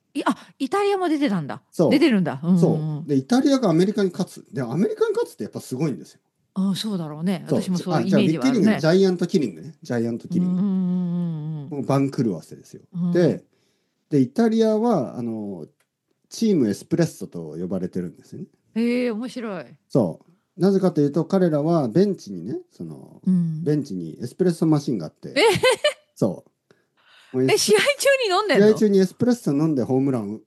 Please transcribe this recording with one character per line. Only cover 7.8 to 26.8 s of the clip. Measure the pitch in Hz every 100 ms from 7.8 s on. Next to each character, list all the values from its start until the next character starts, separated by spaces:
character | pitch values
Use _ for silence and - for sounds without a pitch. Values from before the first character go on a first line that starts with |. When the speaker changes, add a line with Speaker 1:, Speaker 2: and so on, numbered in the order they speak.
| 185 165
Speaker 1:
う |
い | 180
う |
イ |
メ | 196
ー | 185
ジ | 160
は | 262
あ |
る | 247
ね。 | 214
Speaker 2:
あ、 | 165
じ | 156
ゃ |
あ |
ビ | 190
ッ | 190 180
グ | 175
キ | 190
リ | 123
ン |
グ、 | 80
ジ | 120
ャ |
イ |
ア |
ン | -
ト |
キ |
リ |
ン |
グ |
ね。 |
ジ | -
ャ | 120
イ | 117
ア |
ン | 117
ト | -
キ | 175
リ | 180
ン | 180
グ。 |
Speaker 1:
う |
ん | 202
う |
ん |
う |
ん |
う |
ん | 190 185 180 175 175 170 160 151 156
う | 135
ん。 |
Speaker 2:
も | 143
う | 117
番 | 139 139
狂 | 143 113
わ | 82
せ | - -
で |
す | -
よ。 | - -
Speaker 1:
う | 175 175
ん。 |
Speaker 2:
で、 | 175 160 87 - _ _ _ _ _ _
で、 | 147
イ | 123
タ | - 226
リ | 220
ア | 220 214
は、 | 240 190 104 110
あ |
の、 | 117 110 104 90 76 _ _ _ _ _ _
チ | - 220
ー | 175
ム | 110
エ |
ス | 98
プ | - 165
レ |
ッ | 165
ソ | - 92
と | 87 80 80
呼 | 90
ば | 95
れ | 90
て | 92
る | 87
ん | -
で |
す | -
よ | -
ね。 | 185 _ _
Speaker 1:
へ | 220 240 247
え、 | 247
面 | 214 247
白 | 254 220 180
い。 | 127 151 _
Speaker 2:
そ | 143 90 - _ _ _ -
う。 |
な | 185
ぜ | 190
か | 185
と | 156
い | 143
う |
と、 | 160
彼 | 156 196 180
ら | 151
は | 156 170 123
ベ | 123 208
ン | 180
チ | -
に | 92
ね、 | 90 349 -
そ | _
の、 | 82 71 - -
Speaker 1:
う | -
ん。 | 185 165 156
Speaker 2:
ベ | 165 151
ン |
チ | -
に | 90 82 -
エ | 123
ス |
プ | -
レ | 185
ッ |
ソ | 165 160
マ | 151
シ | 151
ン | 110
が | 80
あ |
っ |
て。 | - - -
Speaker 1:
え |
へ |
へ。 | 453 370 508 523 587 - _ -
Speaker 2:
そ | 196 - - _ _ _